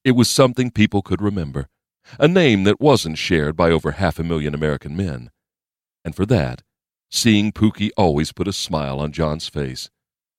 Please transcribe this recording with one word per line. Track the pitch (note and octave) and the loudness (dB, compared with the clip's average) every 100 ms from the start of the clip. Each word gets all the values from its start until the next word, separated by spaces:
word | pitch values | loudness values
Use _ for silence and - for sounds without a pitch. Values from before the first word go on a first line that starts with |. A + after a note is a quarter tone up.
It | C3 | 0
was | B2 A2+ | 2 4
something | - C3 B2 B2 | 4 2 2 -2
people | - G#2+ G2+ | 2 2 2
could | - F2+ | -2 -2
remember, | G2+ G2 D2+ C2+ C2+ _ _ _ _ - | -2 -4 -6 -8 -10 _ _ _ _ 2
a | D3+ | 2
name | F#3 D#3 G2+ F#2+ | 4 4 4 2
that | - | 2
wasn't | D3 A#2+ E2 D#2+ | 4 2 0 -6
shared | - E2 D2 D#2 | -2 0 0 0
by | E2+ | 2
over | D#2+ D#2+ | 2 0
half | D#2+ F#2 - | -2 -2 -2
a | |
million | E2 E2 D2 | -4 -4 -4
American | D2 D#2 C#2 D2 D#2+ | -4 -4 -4 -6 -6
men. | F#2+ C2 A#1+ _ _ _ _ _ _ _ | -6 -8 -14 _ _ _ _ _ _ _
And | F2 | -10
for | - G2 | -4 0
that, | A#2 C2 B1 _ _ _ _ _ | 0 0 -6 _ _ _ _ _
seeing | - A#2+ G#2 G#2 | -2 2 4 2
Pookie | - G#2+ - G#2 - | 0 -2 0 -4 0
always | F#2 D2+ D#2 | 2 2 -2
put | - F#2 | -4 -6
a | |
smile | F#2+ - D#2 C#2+ C2+ | -6 -4 -4 -4 -6
on | D2+ | -6
John's | D#2 D#2 D#2+ - | -4 -4 -4 -8
face. | D2+ C2+ B1+ - _ _ _ _ | -8 -8 -10 -16 _ _ _ _